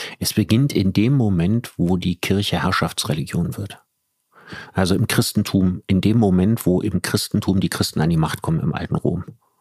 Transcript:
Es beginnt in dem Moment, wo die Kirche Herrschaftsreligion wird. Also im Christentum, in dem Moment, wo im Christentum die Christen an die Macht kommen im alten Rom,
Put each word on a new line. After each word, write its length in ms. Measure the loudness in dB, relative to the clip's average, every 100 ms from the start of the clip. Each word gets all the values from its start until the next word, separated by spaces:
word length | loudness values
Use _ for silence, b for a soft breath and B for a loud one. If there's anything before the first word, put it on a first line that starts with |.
| B B
Es 120 | -2
beginnt 400 | -2 2 2 2
in 200 | 2 2
dem 220 | 2 2
Moment, 580 | 2 2 2 2 0 -4 -2
wo 200 | 0 0
die 200 | -2 -4
Kirche 460 | 0 0 0 -2
Herrschaftsreligion 920 | 0 0 -2 -4 -4 -4 -4 -4 -4 -6
wird. 260 | -10 -14 _ _ _ _ _ B B B B
Also 220 | -2 0
im 140 | 0 2
Christentum, 760 | 0 0 -2 0 2 2 0 0
in 120 | 2
dem 180 | 4 4
Moment, 480 | 4 4 4 2 0
wo 140 | 0
im 220 | 0 -2
Christentum 560 | -2 -2 0 -2 0 0
die 100 | -2
Christen 320 | -2 -4 0
an 100 | 0
die 60 | 2
Macht 260 | 0 -2
kommen 180 | -2 -2
im 140 | -2
alten 200 | -4 -4
Rom, 300 | -2 -2 -4 -8 -18 _ _